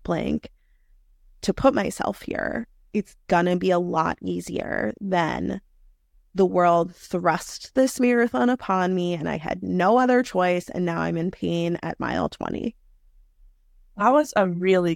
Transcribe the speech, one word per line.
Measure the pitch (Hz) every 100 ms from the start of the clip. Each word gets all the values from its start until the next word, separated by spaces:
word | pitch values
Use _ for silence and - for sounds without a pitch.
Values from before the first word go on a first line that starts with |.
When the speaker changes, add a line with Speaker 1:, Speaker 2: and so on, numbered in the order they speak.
Speaker 1:
blank, | - 170 - 220 - _ _ _ _ _ _ _ _ _
to | -
put | 190 269
myself | 240 202 - - -
here," | - - - - 226 _ _
it's | 208 196 _ -
gonna | 175 175 180
be | 185
a | 175
lot | 175 175 165 170
easier | 180 175 175 175 - - 214 -
than | 196 180 160 - 170 190 - _ _ _ _ _ _ 185
the | 190
world | 180 175 170 170
thrust | 175 - 180 175 165 - - -
this | - 262 -
marathon | 247 240 233 254 247
upon | 254 - 185 180
me | 185 175
and | 175 160
I | -
had | 151 185
no | 185 180 180 240
other | 254 247
choice, | 262 185 180 180 -
and | - 180
now | 165
I'm | 165 170
in | 170
pain | - 170 170 170 170
at | 165 -
mile | 123 - 90
twenty. | - 50 - - - _ _ _ _ _ _ - _ _ _ _ -
Speaker 2:
That | 208
was | 277 294 -
a | 190
really | 175 185 185 175